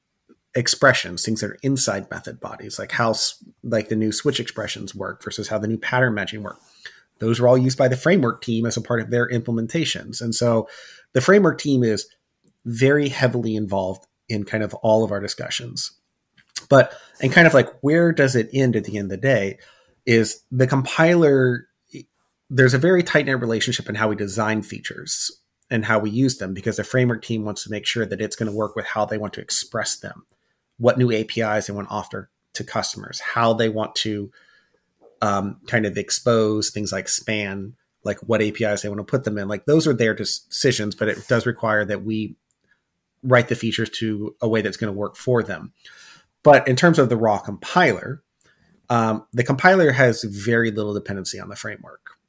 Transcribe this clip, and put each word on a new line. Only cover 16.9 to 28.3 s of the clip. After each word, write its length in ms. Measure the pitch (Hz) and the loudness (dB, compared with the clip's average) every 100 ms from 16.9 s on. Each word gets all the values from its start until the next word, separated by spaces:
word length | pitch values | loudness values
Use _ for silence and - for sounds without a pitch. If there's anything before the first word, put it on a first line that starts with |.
| - - - | 0 -20 -4
and 100 | 135 | 2
kind 160 | 175 165 | 6 8
of, 80 | |
like, 140 | 139 - - | 8 4 0
where 280 | 139 160 170 | 2 4 4
does 240 | 165 135 | 4 2
it 140 | 127 110 | 2 0
end 220 | 135 131 | 2 2
at 100 | 110 | 2
the 120 | 98 104 | -2 -6
end 80 | |
of 60 | 101 | -6
the 60 | 95 | -2
day 400 | 131 117 98 - - _ _ _ - | 0 2 0 -6 -16 _ _ _ 2
is 360 | 113 110 - _ | 4 4 -2 _
the 160 | 127 131 | 0 2
compiler, 1000 | 135 131 - 165 175 151 135 127 123 - _ _ 143 - _ _ _ - | 2 0 2 4 6 6 4 2 -2 -8 _ _ -20 -20 _ _ _ -4
there's 260 | 131 131 | 4 4
a 40 | 131 | 6
very 240 | 165 185 | 4 4
tight-knit 360 | 175 156 135 127 | 4 2 2 0
relationship 500 | 117 113 127 117 - | 0 -2 0 -2 -4
in 60 | |
how 140 | 104 110 | -2 -2
we 80 | 104 | -2
design 460 | 101 95 107 110 | -4 -2 -2 -2
features 680 | 104 107 - - - - - - _ _ - | -4 -10 -12 -10 -6 -4 -4 -6 _ _ -6
and 140 | 120 | -2
how 140 | 104 110 | 2 2
we 120 | 107 | 0
use 280 | 113 131 131 | 0 0 -2
them, 160 | 95 | -8
because 240 | 95 113 107 | -6 -6 -4
the 60 | |
framework 380 | 104 127 123 113 | -2 0 0 0
team 220 | - 113 | -6 -6
wants 180 | 104 98 | -6 -8
to 60 | - | -8
make 140 | 104 | -8
sure 220 | - 117 104 | -4 -4 -4
that 160 | 98 | -4
it's 120 | 107 | -6